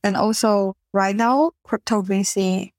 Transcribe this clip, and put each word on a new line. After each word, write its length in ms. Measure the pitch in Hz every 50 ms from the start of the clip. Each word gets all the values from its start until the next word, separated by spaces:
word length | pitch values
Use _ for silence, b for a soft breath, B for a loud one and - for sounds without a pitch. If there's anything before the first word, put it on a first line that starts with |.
| -
And 100 | - 285
also 600 | - 165 214 220 - - 220 208 202 196 190 190 _ _ _
right 240 | - 196 190 196 202
now, 360 | 208 233 233 254 269 302 330 _ _ _
crypto 380 | - - 214 _ - 233 214
V 200 | 190 185 196 196
C 500 | 202 - - 196 190 185 185 190 196 190 _